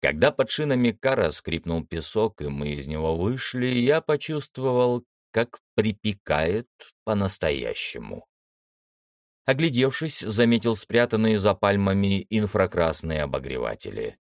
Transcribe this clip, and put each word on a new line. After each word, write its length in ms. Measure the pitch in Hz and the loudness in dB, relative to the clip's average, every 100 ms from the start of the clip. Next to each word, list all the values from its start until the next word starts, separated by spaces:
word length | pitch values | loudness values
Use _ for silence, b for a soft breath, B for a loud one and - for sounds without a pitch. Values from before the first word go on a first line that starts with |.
Когда 300 | 69 76 139 | 0 2 2
под 180 | 147 127 | 2 -2
шинами 400 | - 147 127 123 | -2 -2 2 2
кара 400 | 104 131 135 87 | 2 -2 2 0
скрипнул 560 | 76 - 82 85 82 78 | -2 -6 -6 -4 -4 -4
песок, 560 | 85 78 110 110 - | -8 -4 -2 -2 -2
и 60 | 73 | -8
мы 220 | 71 73 | -6 -6
из 180 | 73 69 | -6 -6
него 280 | 78 80 82 | -4 -2 0
вышли, 500 | 92 131 - 127 127 | -2 -2 -6 -4 -2
я 340 | 123 123 156 | 0 2 2
почувствовал, 1040 | - 151 - 156 135 - 131 123 123 123 - _ _ | 2 -2 -2 -8 -8 -6 -2 2 2 0 -6 _ _
как 300 | - 120 - _ - | -2 -2 -6 _ -2
припекает 880 | 110 104 107 101 - 76 80 101 123 _ - _ | -2 -2 -4 -6 -2 0 0 -2 -4 _ -20 _
по-настоящему. 1200 | - 104 98 - 82 71 58 - - 60 55 50 - _ _ _ _ _ _ _ _ _ _ _ | -4 0 0 0 -2 -2 -4 -6 -8 -10 -12 -14 -16 _ _ _ _ _ _ _ _ _ _ _
Оглядевшись, 760 | - 135 165 123 131 - 160 - | 0 2 2 2 2 2 -4 -4
заметил 560 | 104 107 117 117 120 | -2 2 4 4 2
спрятанные 640 | 110 - 117 120 110 110 107 | 0 0 2 2 2 2 4
за 160 | 98 | 4
пальмами 720 | 95 101 101 98 98 101 98 - | 4 2 4 4 2 2 0 0
инфракрасные 920 | 110 104 101 95 87 82 78 80 78 | -2 0 2 2 2 0 0 -4 -2
обогреватели. 960 | 73 67 65 64 58 55 50 50 55 - _ | -2 -4 -4 -6 -6 -6 -10 -8 -8 -10 _